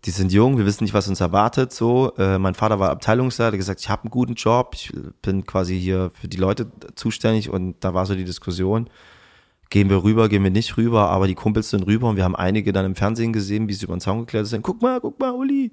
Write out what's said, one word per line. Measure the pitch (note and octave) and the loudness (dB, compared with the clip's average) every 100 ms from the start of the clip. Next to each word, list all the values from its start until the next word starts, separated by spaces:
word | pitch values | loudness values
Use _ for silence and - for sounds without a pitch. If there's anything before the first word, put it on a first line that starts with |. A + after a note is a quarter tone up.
| - | -6
die | |
sind | F2+ F#2+ | -2 2
jung, | G2 B2 C3+ | 4 4 4
wir | G2+ | 2
wissen | G2+ | 0
nicht, | G#2 | 0
was | G#2 G2+ | 0 0
uns | F#2 | -2
erwartet", | F2+ F#2+ A2 - C3 | 0 2 2 0 -2
so. | - A#2 B2 C3 - | 0 2 2 0 0
Äh, | F#2+ F#2+ | 0 2
mein | F#2+ F2+ | 0 0
Vater | G#2+ G#2 | 0 2
war | F#2+ | 0
Abteilungsleiter, | C#2+ - A#2 C3 - A#2 G#2 | 0 0 0 0 0 0 0
gesagt, | F#2 F#2+ | -4 -6
"Ich | - | -4
hab | G#2 | -6
einen | A2 | -4
guten | A#2+ B2 | -4 -2
Job, | A#2 A2 A#2+ B2 - | -2 2 2 0 -8
ich | - - - - | -12 -12 -14 -8
bin | - F#2+ F#2 | -4 -2 -2
quasi | F#2+ F2+ F#2 | -2 -2 -2
hier | F#2 F#2 F#2 | 0 0 -2
für | - E2+ | -6 -10
die | F2 | -2
Leute | F#2+ F#2 G#2+ - - - | 0 0 -4 -10 -20 -6
zuständig", | A2+ - A#2 A2 G#2 | -6 -2 0 0 0
und | F#2+ F#2 E2+ | -4 -4 -4
da | F#2+ | -4
war | F2+ F#2+ | -2 -2
so | F#2+ | -2
die | F2+ | -4
Diskussion, | F2 - F2 F#2 A2 A#2 _ - - - _ _ _ _ | -8 -8 -2 0 0 -2 _ -20 -20 -20 _ _ _ _
"Gehen | G2+ G2 | 2 4
wir | F#2+ | 4
rüber, | F#2+ A2 A2 | 4 4 4
gehen | G2+ | 4
wir | G2 | 4
nicht | F#2+ A2+ - | 2 0 0
rüber?", | A#2 A2+ G2 | 2 4 4
aber | F#2+ F#2+ | 4 2
die | F2+ | 0
Kumpels | G#2+ G#2+ G#2+ | 0 0 0
sind | G#2 F#2 | -2 2
rüber | A2 A#2+ | 2 2
und | G2+ | 2
wir | |
haben | F#2 - | 0 0
einige | F#2 G#2+ G2+ | 0 0 0
dann | F#2+ F#2+ | 0 -2
im | F#2+ | 0
Fernsehen | G2 A2+ A#2 | -2 0 -2
gesehen, | A2+ G2 G#2 A2 | -2 -2 -2 -2
wie | |
sie | G2 G2 | -4 -6
über | F2+ | -4
den | |
Zaun | G2 G#2+ | -2 -4
geklettert | A#2 A2 G#2 | -2 -4 -4
sind. | A#2+ | -4
"Guck | - A3 | -4 -2
mal, | A#3+ B3+ | 0 0
guck | - - | -6 -4
mal, | C4 | -4
Uli, | B3 C4+ C#4 B3 | -2 -2 -2 -2